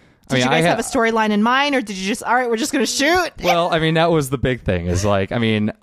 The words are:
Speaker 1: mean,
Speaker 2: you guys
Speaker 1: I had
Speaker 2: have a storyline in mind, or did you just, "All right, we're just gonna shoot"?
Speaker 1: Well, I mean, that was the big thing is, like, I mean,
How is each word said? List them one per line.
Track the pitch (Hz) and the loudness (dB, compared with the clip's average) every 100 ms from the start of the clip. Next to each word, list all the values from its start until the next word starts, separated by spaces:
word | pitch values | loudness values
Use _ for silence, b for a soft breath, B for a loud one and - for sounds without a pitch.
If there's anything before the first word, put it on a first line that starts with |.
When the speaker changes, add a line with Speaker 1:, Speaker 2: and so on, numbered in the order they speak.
| b b b | b b b
Speaker 1:
mean, | 131 | -2
Speaker 2:
you | 123 | 0
guys | |
Speaker 1:
I | 160 | 2
had | 170 | 2
Speaker 2:
have | 226 | 0
a | |
storyline | - 254 226 226 214 | -2 0 0 2 0
in | 208 | 2
mind, | 226 269 294 269 | 2 2 0 -2
or | |
did | 214 190 | -4 -6
you | 190 | -6
just, | - | -4
"All | - | -2
right, | 240 247 | 0 0
we're | 226 | -2
just | 285 | -2
gonna | 285 220 | -2 -2
shoot"? | - 285 359 220 - | 0 2 2 0 -4
Speaker 1:
Well, | 175 170 175 | 0 2 2
I | 165 | 0
mean, | 160 | 0
that | 160 170 | 2 2
was | 160 131 | 2 0
the | 131 | -2
big | 131 123 | -2 -2
thing | - 90 87 | -2 -2 0
is, | 90 104 | 0 0
like, | 101 95 | 0 0
I | 120 | -2
mean, | 113 107 104 - | 0 0 -2 -4